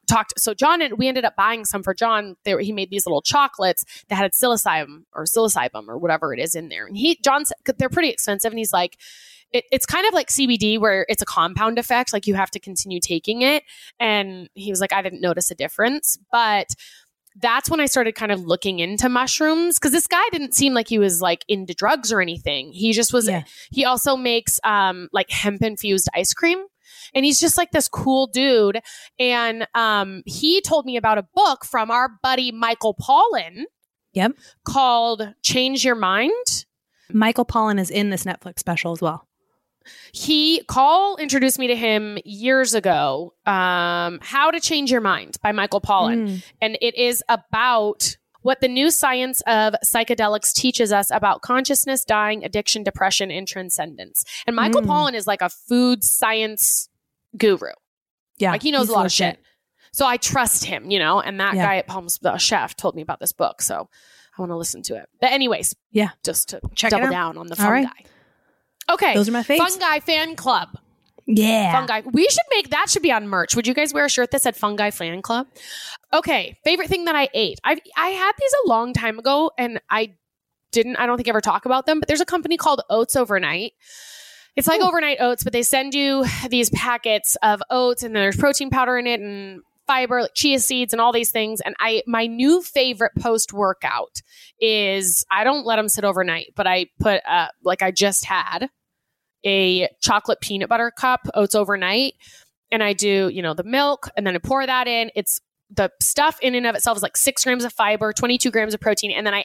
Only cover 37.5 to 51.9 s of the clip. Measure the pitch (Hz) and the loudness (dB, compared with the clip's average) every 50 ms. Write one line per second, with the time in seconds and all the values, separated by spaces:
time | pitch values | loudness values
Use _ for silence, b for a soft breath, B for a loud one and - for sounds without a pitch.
37.5 | - 226 220 214 202 196 185 - - 208 208 202 190 175 - 190 175 - - 180 | 0 0 0 0 0 0 -2 -2 -2 -2 0 0 -2 -4 -4 -6 -8 -8 -10 -16
38.5 | - - - 180 170 - - 170 170 - 180 160 160 160 - _ _ _ _ _ | -12 -10 -6 -4 -4 -4 -4 -6 -4 -2 -2 -2 -2 -4 -10 _ _ _ _ _
39.5 | _ _ _ _ _ _ B B B B B B B - - - 311 302 302 311 | _ _ _ _ _ _ B B B B B B B -8 -2 0 2 2 4 4
40.5 | 330 311 - - - 262 269 294 330 370 392 403 392 359 311 277 269 269 254 262 | 2 2 0 -2 2 4 4 6 6 4 4 2 0 -4 -4 -2 0 2 2 2
41.5 | 247 - 262 247 240 226 233 220 214 214 214 208 208 196 - 208 202 202 226 254 | 2 0 0 -2 -2 0 0 0 0 0 0 -4 -8 -10 -12 -12 -12 -4 0 2
42.5 | 262 262 262 233 233 214 185 190 170 147 147 139 135 147 175 170 - _ - 214 | 4 4 4 2 2 0 2 2 2 2 2 0 -2 -4 -6 -10 -12 _ -2 0
43.5 | 196 185 185 180 180 175 175 175 175 175 175 170 175 - - - 240 269 294 320 | 0 2 2 2 2 0 0 0 0 -2 -2 -4 -6 -8 -10 -4 0 2 2 2
44.5 | 339 339 - - 330 294 285 247 254 240 214 196 180 - 90 - - - - 208 | 2 0 -2 -2 -2 0 0 2 2 2 2 2 0 0 -2 -8 -10 -4 -2 -2
45.5 | 208 214 196 202 202 202 - - 202 190 175 226 233 233 220 202 190 180 B B | 0 0 0 0 0 -2 0 2 2 4 4 2 0 0 -2 -2 -4 -6 B B
46.5 | B - 220 220 220 - - 240 233 240 247 240 240 - - - 233 220 - - | B -4 -4 -4 -2 -2 -2 -2 0 2 0 0 0 -2 0 0 0 0 -2 -2
47.5 | - 220 240 254 240 226 208 208 208 - - - - - _ _ _ _ - 254 | -2 0 2 2 2 2 2 0 -2 -2 -4 -4 -6 -8 _ _ _ _ 0 0
48.5 | 262 - 262 254 247 254 277 330 320 - - 269 254 254 254 254 254 - - 233 | 0 2 2 0 2 2 2 2 2 2 2 0 0 0 -2 -2 -4 -4 0 2
49.5 | 226 214 214 214 208 220 - - - 233 233 - 240 233 214 208 214 214 - - | 2 4 4 2 0 0 -2 0 0 0 0 0 0 0 0 0 0 0 -2 -2
50.5 | - - - 254 - - 233 202 208 202 196 - - 220 208 196 165 - - - | -2 0 0 0 0 2 2 2 2 2 0 0 -2 0 2 0 0 0 -2 -2
51.5 | 247 254 262 - 277 262 - 277 | 0 0 0 0 0 0 0 0